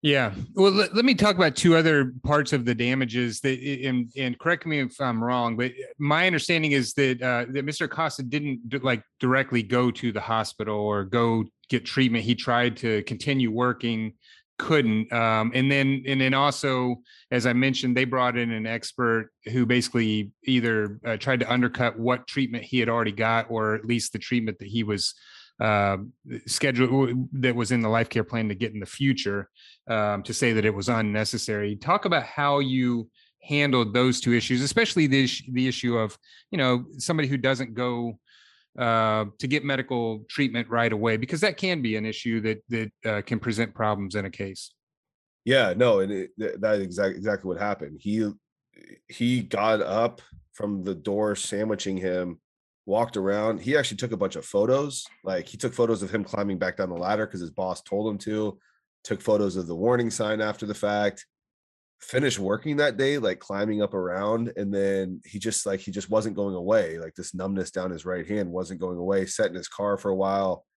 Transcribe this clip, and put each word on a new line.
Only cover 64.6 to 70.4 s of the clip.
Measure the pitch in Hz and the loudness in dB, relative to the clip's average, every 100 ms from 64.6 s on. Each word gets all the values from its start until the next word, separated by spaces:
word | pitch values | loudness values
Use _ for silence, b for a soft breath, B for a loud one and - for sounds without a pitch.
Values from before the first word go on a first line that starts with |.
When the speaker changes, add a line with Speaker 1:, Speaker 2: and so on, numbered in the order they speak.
| 101 | -4
Speaker 2:
then | 101 98 98 95 92 | 0 0 0 -4 -8
he | - 104 | -12 -8
just, | 107 107 - | -4 -4 -4
like, | 98 | -4
he | - | -6
just | 95 95 | -10 0
wasn't | 107 107 95 | 0 0 -4
going | 98 | -4
away. | 92 87 110 85 82 | -4 0 2 2 -6
Like, | 82 | -10
this | - 87 | -12 -12
numbness | 90 95 98 90 | -8 -4 -4 -4
down | - 92 | -4 -6
his | 85 | -6
right | 90 90 82 | -6 -8 -4
hand | 104 92 | -4 -4
wasn't | 87 87 90 | -6 -8 -6
going | 92 90 | -6 -4
away. | 90 98 95 | 0 0 0
Sat | - 107 | -2 -2
in | |
his | 87 82 | -2 -12
car | - 101 101 | -4 -2 -2
for | 101 | 0
a | 95 | 0
while. | 95 98 | 0 2